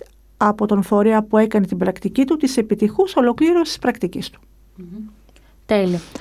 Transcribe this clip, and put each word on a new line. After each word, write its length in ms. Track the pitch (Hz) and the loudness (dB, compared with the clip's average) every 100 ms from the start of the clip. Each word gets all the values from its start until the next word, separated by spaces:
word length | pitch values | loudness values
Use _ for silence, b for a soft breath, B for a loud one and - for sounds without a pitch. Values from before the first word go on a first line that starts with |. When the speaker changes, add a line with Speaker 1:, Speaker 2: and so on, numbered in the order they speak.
| - _ _ - | -20 _ _ -2
Speaker 1:
από 300 | 208 208 208 | 0 0 0
τον 160 | 202 | 0
φορέα 400 | 185 208 208 220 | 2 2 2 2
που 160 | 214 220 | 2 2
έκανε 280 | 220 214 185 | 2 2 0
την 100 | 180 | -2
πρακτική 480 | 190 - 190 254 | -4 -4 -4 0
του, 120 | 269 311 | 0 0
της 200 | 262 247 | 0 0
επιτυχούς 600 | 220 214 214 - 381 - | -2 0 0 2 0 2
ολοκλήρωσης 600 | 240 240 320 349 320 - | 0 2 2 2 0 -2
πρακτικής 520 | - - 180 - - | -4 -4 -4 -6 -12
του. 100 | - _ _ _ - | -16 _ _ _ -20
Speaker 2:
Μμμ. 280 | 175 202 214 - _ _ _ _ - | -18 -16 -18 -20 _ _ _ _ -2
Τέλεια. 340 | 214 185 175 - B | 0 0 -2 -6 B